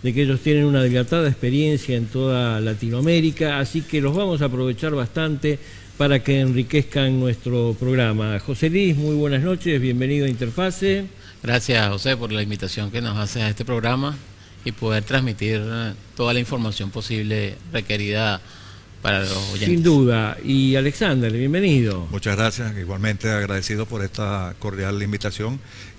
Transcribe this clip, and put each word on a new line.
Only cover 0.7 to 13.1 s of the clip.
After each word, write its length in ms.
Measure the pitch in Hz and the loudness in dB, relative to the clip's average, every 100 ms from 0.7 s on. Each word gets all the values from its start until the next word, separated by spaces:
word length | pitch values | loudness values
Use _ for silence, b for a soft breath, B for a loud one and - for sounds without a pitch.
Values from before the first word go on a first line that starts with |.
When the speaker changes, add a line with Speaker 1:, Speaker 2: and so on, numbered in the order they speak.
| 139 | 4
Speaker 1:
dilatada 460 | 127 123 123 170 151 | 4 2 2 2 2
experiencia 640 | 127 123 135 151 147 - 120 | 2 0 2 2 0 0 -2
en 120 | 113 | 0
toda 520 | 127 131 127 120 110 | 0 0 2 2 0
Latinoamérica, 1000 | 110 107 117 120 151 170 160 - 156 143 | -2 -2 -2 0 2 4 2 0 -2 0
así 220 | 139 160 | -2 -4
que 200 | 147 156 | -2 0
los 140 | 139 160 | 0 0
vamos 260 | 202 160 | 0 0
a 40 | 143 | 0
aprovechar 500 | 123 127 113 156 147 | 0 -2 -2 -2 -2
bastante 640 | 120 - 160 147 151 143 B B B - | -2 -2 -2 0 0 -2 B B B 0
para 280 | 143 139 | 2 4
que 160 | - 135 | 4 2
enriquezcan 800 | 131 123 127 151 131 143 135 131 | 4 2 2 0 0 0 2 2
nuestro 560 | 127 113 - 120 117 107 | 2 0 -2 0 0 0
programa. 600 | 127 131 117 110 107 101 | 0 2 2 2 0 -2
José 320 | - 139 160 | -4 -2 2
Luis, 260 | 180 196 143 | 4 2 2
muy 160 | 151 151 | 2 2
buenas 280 | 147 135 | 2 2
noches, 360 | 165 180 180 147 | 0 0 0 0
bienvenido 460 | 127 123 131 147 139 | 2 0 0 2 0
a 40 | |
Interfase. 760 | 120 123 113 185 180 196 196 190 B B B | 0 -2 -2 -2 0 0 0 -4 B B B
Speaker 2:
Gracias, 440 | - 120 110 117 104 | 0 0 2 2 2
José, 280 | 101 131 131 | 0 -2 -2
por 140 | 117 | -2
la 100 | 107 | -2
invitación 480 | 104 104 95 - 104 | -2 -4 -6 -4 -4
que 100 | 113 | -4
nos 160 | 120 | -4